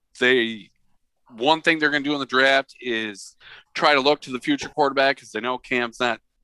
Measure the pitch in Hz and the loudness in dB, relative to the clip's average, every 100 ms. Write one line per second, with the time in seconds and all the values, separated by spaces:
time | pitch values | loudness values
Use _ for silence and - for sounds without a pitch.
0 | _ - 123 127 113 110 92 _ _ _ | _ 0 2 2 0 -6 -18 _ _ _
1 | _ _ _ 113 131 160 170 160 151 147 | _ _ _ -2 0 2 2 0 0 0
2 | 139 143 135 127 135 135 135 - 127 113 | -2 -4 -2 2 4 2 0 -8 -6 -4
3 | 107 98 - - - - _ - 160 147 | -4 -10 -18 -20 -20 -20 _ 0 2 4
4 | 135 147 - 127 - 143 - - 139 139 | 2 0 -4 -8 -4 -4 -4 -2 0 2
5 | 135 135 - 107 120 127 - 123 120 - | 0 -2 -8 -8 -6 -6 -6 -4 -4 -4
6 | 123 113 _ _ | -4 -4 _ _